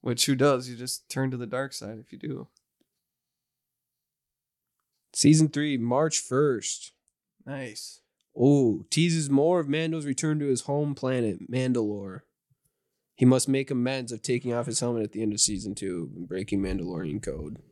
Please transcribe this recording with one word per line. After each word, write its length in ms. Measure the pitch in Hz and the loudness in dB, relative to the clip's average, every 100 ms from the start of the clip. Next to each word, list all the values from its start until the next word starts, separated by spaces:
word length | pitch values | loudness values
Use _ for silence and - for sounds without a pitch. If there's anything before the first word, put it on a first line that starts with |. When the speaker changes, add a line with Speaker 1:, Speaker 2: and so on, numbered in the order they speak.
Speaker 1:
Which, 260 | - 117 - | -2 0 0
who 80 | |
does? 340 | 135 143 131 127 | 4 4 4 -2
You 60 | 120 | -12
just 320 | 127 - _ | -10 -10 _
turn 220 | - 135 | -4 -2
to 60 | 127 | -2
the 100 | 120 | -6
dark 260 | 123 135 | -6 -6
side 260 | - 104 110 | -8 -12 -14
if 140 | 123 | -16
you 60 | - | -12
do. 300 | - 127 - _ _ _ _ _ _ _ _ _ _ _ _ _ _ _ _ _ _ _ _ _ _ _ _ _ _ | -10 -10 -12 _ _ _ _ _ _ _ _ _ _ _ _ _ _ _ _ _ _ _ _ _ _ _ _ _ _
Speaker 2:
Season 340 | - - 156 156 | 4 6 8 6
three, 280 | 147 151 135 | 2 -2 0
March 420 | 117 123 160 - | 2 2 2 0
first. 760 | - 131 147 120 - - - _ _ _ _ _ - | -2 2 2 0 -4 -10 -12 _ _ _ _ _ -12
Speaker 1:
Nice. 540 | 139 127 107 - - _ _ _ - | -10 -10 -12 -16 -18 _ _ _ 2
Speaker 2:
Oh, 480 | 127 143 123 107 104 | 6 6 4 0 -2
teases 400 | - 170 165 143 | 2 2 2 2
more 300 | 139 156 180 | 2 4 2
of 80 | 143 | 0
Mando's 380 | 151 165 165 143 | -2 -2 -4 -4
return 340 | 131 160 151 | -2 0 0
to 60 | 143 | 0
his 160 | 123 | 0
home 320 | - 143 147 139 | 0 -2 0 -2
planet, 520 | 131 127 117 95 - | -2 0 0 -2 -4
Mandalore. 720 | 123 127 123 104 104 98 92 _ _ _ _ _ _ _ _ _ _ | -2 0 0 0 -4 -8 -14 _ _ _ _ _ _ _ _ _ _
He 80 | |
must 240 | 127 127 127 | 6 6 4
make 220 | 135 135 | 0 0
amends 400 | 131 120 135 120 | -2 0 -2 -6
of 120 | 117 | -10
taking 300 | - 123 123 | -2 -2 0
off 140 | 120 120 | -2 -2
his 140 | 110 | -2
helmet 240 | 120 117 | -2 -2
at 80 | 107 | -2
the 100 | 107 | -2
end 100 | 110 | -2
of 80 | 104 | 0
season 360 | - 101 90 104 | 0 0 -6 -6
two 340 | 95 90 78 87 | -6 -6 -6 -10
and 100 | 85 | -8
breaking 340 | 92 98 101 | -8 -4 -2
Mandalorian 600 | 98 98 87 85 82 73 | -2 -2 -4 -6 -6 -6
code. 400 | - 76 76 73 - | -6 -8 -10 -12 -16